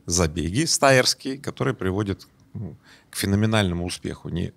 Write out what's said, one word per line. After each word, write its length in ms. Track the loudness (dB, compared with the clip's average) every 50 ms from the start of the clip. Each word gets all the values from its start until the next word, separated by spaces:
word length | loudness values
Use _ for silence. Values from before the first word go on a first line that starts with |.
| -8
забеги 640 | -4 0 0 0 0 0 -2 -4 -4 -2 -2 -2
стайерские, 720 | -2 0 4 6 6 6 6 4 2 0 -4 -6 -10 -8 -8
которые 360 | -8 -10 -6 -4 -2 -4 -2
приводят, 540 | -2 -2 -2 -2 0 -2 -2 -4 -6 -8 _ _ _ _ _ -12
ну, 240 | -12 -12 -12 -12 -16 _ -20 -20 -20 _ _
к 80 | -8
феноменальному 680 | -6 -2 0 2 2 2 4 4 2 2 2 0 -2 -4
успеху. 420 | -6 -6 -6 -8 -8 -8 -8 -8 -6
Не 240 | -4 -4 -4 -4 -6